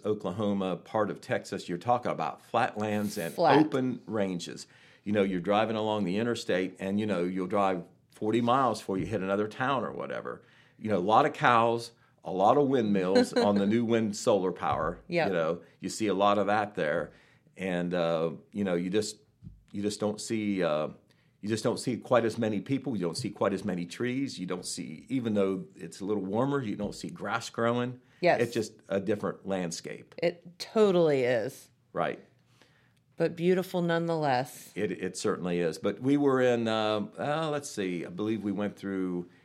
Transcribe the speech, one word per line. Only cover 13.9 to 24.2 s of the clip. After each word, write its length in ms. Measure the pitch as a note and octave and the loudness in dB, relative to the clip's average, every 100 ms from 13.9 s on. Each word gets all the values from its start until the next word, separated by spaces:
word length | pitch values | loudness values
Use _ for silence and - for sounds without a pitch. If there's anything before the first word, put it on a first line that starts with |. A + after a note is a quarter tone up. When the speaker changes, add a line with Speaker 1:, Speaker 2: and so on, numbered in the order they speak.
| A2+ A2 | 2 2
Speaker 1:
solar 380 | G2+ - G#2 F2+ | 0 2 4 2
power. 480 | F2 E2+ C#2 D#2 F2 - | -2 -2 0 -2 -4 -4
Speaker 2:
Yep. 180 | E3+ D3+ | -2 0
Speaker 1:
You 60 | |
know, 260 | F2 D#2+ E2+ - _ | 0 0 -2 -10 _
you 80 | F#2 | -10
see 180 | - G#2+ | -2 0
a 80 | |
lot 240 | F#2 G2+ G#2 | 4 4 4
of 80 | G2 | 2
that 300 | G#2+ G2+ - | 0 0 -2
there. 340 | D#2 D#2+ D2+ - _ _ _ - | 0 0 -4 -10 _ _ _ -8
And, 360 | F#2+ F2 F2 | -4 -2 -2
uh, 360 | F2 E2+ E2 E2 - - | 0 0 0 -2 -4 -10
you 100 | G2+ | -4
know, 120 | G2 F2 | -2 0
you 120 | F2+ | 0
just, 280 | G#2 G#2 - _ _ - - _ | -2 -2 -8 _ _ -20 -20 _
you 100 | G2+ | -6
just 160 | G#2 G#2 | -4 -2
don't 220 | G#2+ G#2 | -4 -4
see, 420 | - A2 G#2 G2 | -6 -4 -2 0
uh, 260 | E2 D2+ D2 - _ _ _ _ | 0 0 -2 -8 _ _ _ _
you 80 | G2+ | -4
just 160 | A2 | -2
don't 160 | B2 G2+ | 0 -2
see 160 | - A#2 | -2 -6
quite 280 | - B2 | 2 2
as 140 | A2+ G#2+ | 2 0
many 220 | A2+ G2+ | -2 -2
people. 340 | F#2 C3+ D3 | -2 -4 -4
You 80 | A2 | -2
don't 140 | E2+ E2 | -2 -4
see 140 | G2+ | -8
quite 220 | - G#2 | -2 0
as 120 | F#2+ | 0
many 220 | G2+ F#2 E2+ | -2 -4 -6
trees. 520 | - A#2+ B2+ | -6 -4 -4